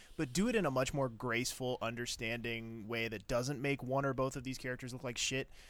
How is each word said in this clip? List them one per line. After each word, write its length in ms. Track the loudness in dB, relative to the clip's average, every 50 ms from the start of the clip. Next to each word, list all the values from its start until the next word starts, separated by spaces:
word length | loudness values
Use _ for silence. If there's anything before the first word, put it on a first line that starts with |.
| -16 -10 -4 -4
but 160 | -2 0 2
do 140 | 2 4 4
it 60 | 4
in 120 | 4 4
a 40 | 4
much 220 | 4 4 2 2 2
more 160 | 2 0 0
graceful, 680 | 0 -2 -2 0 2 2 2 0 -2 -2 0 0 0 0
understanding 1040 | 0 -2 -2 -2 -2 -4 -2 -2 -2 -2 -2 0 -2 -2 -2 -2 -4 -6 -8 -8 -4
way 220 | -2 0 0 0 0
that 180 | -2 -2 -2
doesn't 360 | 0 2 2 2 2 0 0 2
make 200 | 2 0 0 0
one 220 | 0 2 2 4
or 80 | 2 2
both 240 | 2 2 2 0
of 80 | -2 -4
these 140 | -4 -6 -4
characters 340 | -4 -4 -4 -4 -6 -8 -8
look 100 | -6 -6
like 140 | -4 -2 0
shit. 300 | 0 2 2 0 -2 -4 -8 -16 -18 -18